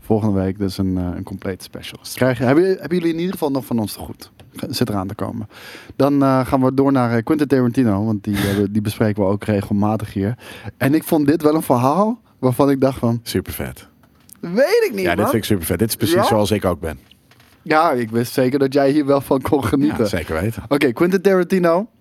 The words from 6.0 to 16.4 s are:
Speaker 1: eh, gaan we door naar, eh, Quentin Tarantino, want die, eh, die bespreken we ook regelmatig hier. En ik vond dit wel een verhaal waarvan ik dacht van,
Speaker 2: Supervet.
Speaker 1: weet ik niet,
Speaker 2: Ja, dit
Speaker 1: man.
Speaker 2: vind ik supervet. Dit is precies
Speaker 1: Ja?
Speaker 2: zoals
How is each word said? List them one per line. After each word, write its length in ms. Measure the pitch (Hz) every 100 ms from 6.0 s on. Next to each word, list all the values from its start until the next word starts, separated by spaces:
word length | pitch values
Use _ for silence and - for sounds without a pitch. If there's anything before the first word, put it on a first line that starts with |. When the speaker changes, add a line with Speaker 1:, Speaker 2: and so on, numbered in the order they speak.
| 139 143
Speaker 1:
eh, 220 | 135 131 123
gaan 160 | 139
we 100 | 131
door 180 | 131 139
naar, 260 | 139 120 117
eh, 60 |
Quentin 240 | 110 156 143
Tarantino, 580 | 135 123 117 120 98 110
want 180 | 104
die, 120 | 104 101
eh, 60 | 101 98 101
die 120 | 107
bespreken 420 | 107 - 110 104
we 60 | 95
ook 140 | 101
regelmatig 680 | - 104 95 104 104 107 104
hier. 240 | - 98 123 - - 107 -
En 160 | 135
ik 100 | 156
vond 240 | - 165 143
dit 140 | 170
wel 140 | 151 156
een 60 |
verhaal 600 | 160 123 127 160 214 233 _ _
waarvan 300 | 127 123 139
ik 120 | 135
dacht 180 | 131 135
van, 200 | 120 117
Speaker 2:
Supervet. 640 | - 98 - - 67 65 - _ _ _ _ -
Speaker 1:
weet 460 | 170 190 294 466 440
ik 40 |
niet, 80 | 202 180
Speaker 2:
Ja, 40 |
dit 100 | -
Speaker 1:
man. 100 | -
Speaker 2:
vind 140 | 220
ik 60 | -
supervet. 300 | 104 82 90
Dit 100 | 117
is 60 | -
precies 200 | 110 175
Speaker 1:
Ja? 80 |
Speaker 2:
zoals 280 | 214 110